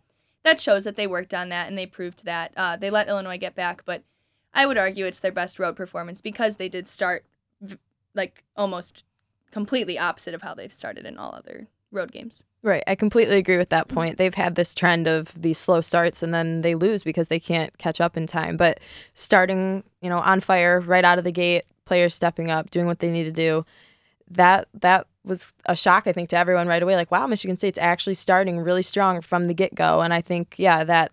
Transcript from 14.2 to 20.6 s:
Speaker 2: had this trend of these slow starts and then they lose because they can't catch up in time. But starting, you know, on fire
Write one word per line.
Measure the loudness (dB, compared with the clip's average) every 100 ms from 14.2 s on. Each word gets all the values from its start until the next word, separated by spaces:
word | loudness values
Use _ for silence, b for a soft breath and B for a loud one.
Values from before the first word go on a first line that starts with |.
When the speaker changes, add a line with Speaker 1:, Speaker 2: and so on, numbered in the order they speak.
| 0
Speaker 2:
had | 0 0 0
this | -2 0
trend | 2 2 2
of | 0 -2 -6
these | -2 0
slow | 2 2
starts | 2 2 2 0
and | -2
then | -2 -2 -2
they | 0 0
lose | 0 0 -2
because | -4 -2
they | -2
can't | -2 -2 -4 -6
catch | -6 -2
up | -2 -2
in | -6
time. | -4 -4 2
But | 2 2 B B B
starting, | -8 2 4 4 0 -2 -4 -8 _
you | -4
know, | 0
on | 2 2
fire | 4 4